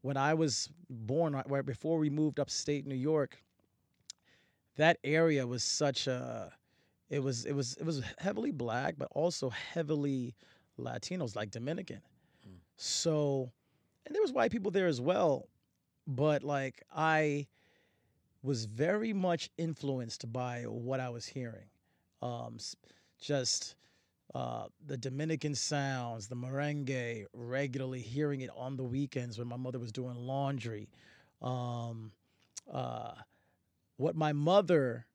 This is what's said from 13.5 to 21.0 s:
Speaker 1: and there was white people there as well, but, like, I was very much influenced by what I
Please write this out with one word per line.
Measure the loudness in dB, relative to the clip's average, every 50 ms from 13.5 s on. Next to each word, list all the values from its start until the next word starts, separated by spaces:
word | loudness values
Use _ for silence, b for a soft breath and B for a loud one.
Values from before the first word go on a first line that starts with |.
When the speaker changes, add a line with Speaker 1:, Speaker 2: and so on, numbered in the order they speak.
| -8 _ _ _ _ _ _ _ _ _ _
Speaker 1:
and | -4 2
there | 2
was | 2 4
white | 6 4 4 4
people | 4 2 0 2
there | 2 4 4
as | 4 4 4
well, | 2 2 4 6 6 6 4 2 -2 -10 _ _ _ _ _ _ _ _ _ _ _
but, | -6 0 2 4 4 4 4
like, | 2 0 0 0 0 -2 -6 -10 -20 _ -2
I | 2 4 6 6 6 6 4 2 0 -2 -6 b b b b b b b b b b b b b b b _ _ _
was | -2 0 0 0 -2
very | -4 -2 0 2 2 2 2 0 0
much | 0 2 4 4 2 2 0 -8 _ -4
influenced | -2 -2 -2 -2 -2 -2 -2 -2 -4 -6 -8 -10 -10 -6
by | -4 -4 -4 -2 -4 -4
what | -6 -6 -6 -6 -2 -2 -2
I | -2